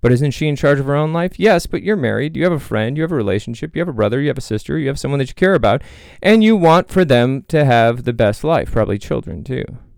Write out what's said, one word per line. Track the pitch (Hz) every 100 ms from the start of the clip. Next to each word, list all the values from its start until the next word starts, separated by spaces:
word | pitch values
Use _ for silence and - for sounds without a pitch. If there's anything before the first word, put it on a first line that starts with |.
But | 120
isn't | 123 147
she | - 156
in | 143
charge | 151 143
of | 135
her |
own | 143 156
life? | 165 175 -
Yes, | 208 175 -
but | -
you're | - 214
married. | 123 107 143 160
You |
have | 170
a | 160
friend. | - 110 110 143
You |
have | 160
a | 147
relationship. | 101 98 113 120 156
You | 151
have | 175
a |
brother. | 120 104 123
You | 147
have | 127
a |
sister. | - 110 - 147
You | 139
have | 139
someone | 135 139
that | 131
you |
care | - 185
about. | 185 107 123 - - - -
And | - 220
you | 214 220
want | 165 165 -
for | 190
them | 175 123 123 135 -
to | 160
have | 143 120 117 120
the | 123
best | 120 110 101
life, | 147 165 -
probably | 117 101 101
children, | - 127 107 82
too. | 117 127 - - -